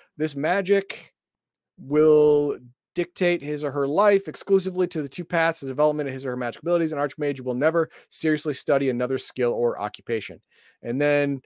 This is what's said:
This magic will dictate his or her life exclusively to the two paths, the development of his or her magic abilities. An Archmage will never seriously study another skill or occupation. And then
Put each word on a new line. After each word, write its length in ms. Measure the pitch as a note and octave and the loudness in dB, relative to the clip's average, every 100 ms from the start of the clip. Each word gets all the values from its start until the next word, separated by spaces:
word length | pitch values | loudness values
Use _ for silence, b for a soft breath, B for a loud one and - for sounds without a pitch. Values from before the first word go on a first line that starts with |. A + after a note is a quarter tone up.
| b - | b -4
This 180 | D3+ C#3 | -4 -2
magic 800 | D3+ G3 F3+ G3 F#3+ - - _ _ _ _ _ _ - | 0 0 2 0 0 -10 -18 _ _ _ _ _ _ -20
will 800 | C3+ D3+ D#3 D3+ D3+ D3 D3 A2+ B2 _ _ - | -2 4 6 6 6 4 2 -4 -12 _ _ -6
dictate 460 | F3 - F3 F3 | -6 -2 0 0
his 220 | D3 D3+ | -4 -6
or 80 | D3 | -4
her 160 | C#3 C#3 | -2 0
life 400 | D#3 G#3 G3 G3 | 2 4 4 0
exclusively 580 | - - G3 F3+ F3+ F3+ | -8 0 2 2 -2 -2
to 160 | E3 | -2
the 60 | C#3+ | -6
two 160 | - | -8
paths, 380 | F3 E3+ E3 D#3+ | -4 0 0 0
the 60 | C#3 | -6
development 420 | C3 D3+ D3+ C#3+ | 2 2 2 -4
of 40 | |
his 120 | C3 C3+ | -6 -6
or 60 | |
her 60 | B2 | -4
magic 240 | A#2+ A#2 | -6 -6
abilities. 300 | E3 F3 D#3+ | 0 0 0
An 60 | D3 | -2
Archmage 420 | C#3+ - D3 C3+ | -4 -2 -4 -4
will 140 | B2+ | -4
never 360 | B2 D3+ E3 D#3+ b b | 0 2 2 -2 b b
seriously 420 | - D#3 D#3 D#3 | -4 0 0 -2
study 380 | C3+ - C#3 C3+ | -4 0 2 2
another 280 | A#2+ B2 C3 | 0 -2 -2
skill 360 | - - A#2+ | -4 -2 -2
or 260 | A2+ A#2+ - | 2 0 0
occupation. 640 | G#2 - - A2+ - E2+ _ b b b | -6 -8 -6 -4 -6 -14 _ b b b
And 180 | A#2 B2+ | -6 -2
then 420 | D3 C#3+ C#3+ C#3 | 2 2 0 -2